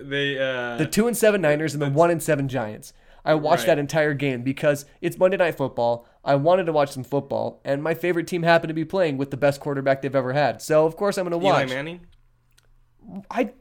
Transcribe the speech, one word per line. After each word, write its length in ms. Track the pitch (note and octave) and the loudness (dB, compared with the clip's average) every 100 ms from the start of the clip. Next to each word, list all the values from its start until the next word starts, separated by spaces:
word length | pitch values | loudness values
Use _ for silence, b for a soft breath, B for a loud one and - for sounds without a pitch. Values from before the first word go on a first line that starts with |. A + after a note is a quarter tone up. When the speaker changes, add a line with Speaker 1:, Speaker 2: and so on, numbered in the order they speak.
Speaker 1:
they, 340 | C#3 C#3 C#3+ C3+ | -8 -4 -2 -2
uh, 380 | C3 B2+ A#2+ A#2+ | -2 -2 -6 -4
Speaker 2:
The 100 | D#3 | -2
two 220 | G3 A#3 | 2 0
and 80 | A#3 | 2
seven 240 | G#3+ G3+ | 2 4
Niners 320 | D#3 D3 D#3 | 2 2 -2
and 80 | D3 | -2
the 40 | C#3+ | 0
Speaker 1:
the 60 | |
Speaker 2:
one 180 | C#3+ E3+ | 4 4
and 100 | E3 | 2
seven 240 | - D3 C#3 | 0 -2 -2
Giants. 460 | C3 G#2+ G#2+ - b b b | -4 -6 -10 -18 b b b
I 100 | - | 0
watched 280 | D#3 D3+ E3+ | 0 4 2
Speaker 1:
Right. 60 | F3+ | 4
Speaker 2:
that 100 | D3 | 2
entire 340 | C#3+ D#3+ D3+ | 2 0 0
game 280 | C#3+ C#3+ B2 | 0 -2 -2
because 400 | B2+ C3+ D3+ C#3+ - b | -4 0 0 0 -4 b
it's 180 | F3 E3+ | -6 2
Monday 200 | F#3 F#3+ | 2 4
Night 180 | E3+ - | 0 0
Football. 500 | C3 - A#2+ A#2+ b b | -4 0 0 -2 b b
I 120 | - C#3 | 0 2
wanted 300 | D3+ F#3 E3 | 4 2 2
to 60 | |
watch 200 | D3+ C#3+ | 0 0
some 100 | C3+ | -4
football, 580 | B2 C#3 C#3 A2 A#2 - | -4 -4 -2 -4 -4 -6
and 180 | C3+ C#3 | -6 -4
my 120 | D#3+ | -2
favorite 340 | E3 F3 E3+ D#3+ | -2 0 -2 -2
team 160 | F3 | -2
happened 240 | E3 E3 E3 | 4 4 2
to 60 | |
be 100 | D#3+ | -4
playing 320 | D#3 F#3+ E3+ C3+ | -4 0 0 0
with 160 | C#3 | -4
the 40 | B2+ | 0
best 220 | F3 C#3 | 0 0
quarterback 420 | D3+ C#3 C3+ C3+ | -4 -2 0 0
they've 120 | C#3 | 0
ever 200 | C3+ B2+ | -2 0
had. 280 | C#3 C3+ A2 | 0 0 -2
So, 240 | - D3+ D#3+ | 2 4 4
of 80 | |
course, 240 | D#3+ G3+ G3 | 0 -2 -2
I'm 60 | |
gonna 140 | F3+ E3+ | -2 0
Speaker 1:
Eli 0 | F#3+ D3+ | 2 2
Speaker 2:
watch. 40 | C3 | 0
Speaker 1:
Manning? 380 | C3 D3+ F3 E3+ _ _ _ _ _ _ _ _ _ G3+ F#3 - | -4 -8 -12 -18 _ _ _ _ _ _ _ _ _ -18 -16 -8
Speaker 2:
I 260 | A3+ B3+ - | -4 -4 -6